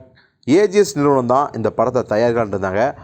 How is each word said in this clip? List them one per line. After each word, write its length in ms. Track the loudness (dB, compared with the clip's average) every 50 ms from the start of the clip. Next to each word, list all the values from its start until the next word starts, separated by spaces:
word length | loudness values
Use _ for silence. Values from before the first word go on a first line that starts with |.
| -8 _ _ _ _ _ _ _ _ 0
ஏ 180 | 2 2 2
ஜி 100 | 4 2
எஸ் 200 | 2 2 2 0
நிறுவனம் 280 | 0 0 2 2 2 2
தான் 240 | 2 0 0 0 -2 -4
இந்த 160 | -4 -4 -4
படத்தை 320 | -2 -2 -2 0 -2 -2 -2 -2
தயாரிக்கலாம்னு 440 | 0 0 0 0 0 -2 -2 -4 -4
இருந்தாங்க. 400 | -6 -4 -4 -2 -2 -2 -2 -4 -8